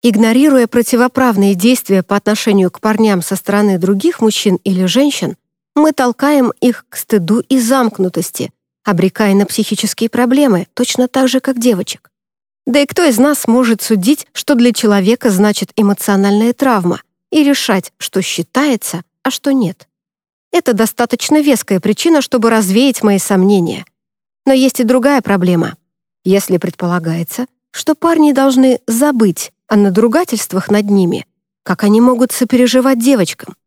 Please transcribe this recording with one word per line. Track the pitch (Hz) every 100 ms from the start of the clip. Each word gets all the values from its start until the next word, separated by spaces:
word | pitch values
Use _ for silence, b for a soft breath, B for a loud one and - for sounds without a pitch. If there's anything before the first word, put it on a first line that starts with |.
Игнорируя | 240 196 226 240 294 269 226
противоправные | 247 226 233 247 - 254 196 196
действия | 185 214 254 - 196
по | 180 202
отношению | 214 208 - 196 185
к | -
парням | 214 208 220 190
со | 165
стороны | 190 - 202 208 185
других | 185 196 320 339
мужчин | 220 - 208 185
или | - 185
женщин, | 185 247 285 277 175 - _ _ _
мы | - 311
толкаем | 294 247 226 277 294 247 -
их | 247 233 _
к | -
стыду | - 214 165 220
и | - 262
замкнутости, | 226 269 233 214 185 - - - - _ _ _
обрекая | - 175 180 - 214
на | 196 202
психические | - 214 208 214 - 226
проблемы, | 240 247 262 285 185 -
точно | - 247 - 254
так | 262 262
же, | 262
как | 262 247
девочек. | 240 190 - - _ _ _ _ _ _ -
Да | 262
и | 285
кто | -
из | 339 220
нас | 277 285 -
может | 233 247 220
судить, | - 214 180 294 -
что | - - 269
для | 240
человека | 220 220 202 190 240 247
значит | 185 208 202 196 -
эмоциональная | 202 202 - 196 196 202 226
травма, | 240 269 220 175 - _ _ _
и | 311
решать, | 285 277 - 190 - _
что | - 196
считается, | 185 - 170 - 294 233 - 170 - _
а | -
что | - 285
нет? | 269 190 147 _ _ _ _ _ _ _
Это | 247 -
достаточно | 214 226 - 240 247 - 302
веская | 294 240 - 190
причина, | 196 214 339 320
чтобы | 262 254 226
развеять | 220 190 196 277 240
мои | 214 196
сомнения. | - 190 190 202 170 104 - _ _ _ _ _ -
Но |
есть | 269 262 -
и |
другая | 233 254 247 285
проблема. | - 196 180 175 160 - _ _ _ _
Если | - 196 - 180
предполагается, | 180 - 180 175 165 165 170 - 254 _ _
что | - -
парни | 311 339 330 302
должны | 269 269 254 262 247 -
забыть | 226 294 262 214 165 - _ _
о | 208
надругательствах | 202 185 233 262 359 220 - 180 -
над | 208 208
ними, | 202 180 - - _ _ _
как | - 180
они | 208 214
могут | 247 247 247
сопереживать | - 247 254 247 254 254 254
девочкам? | 233 262 175 - - -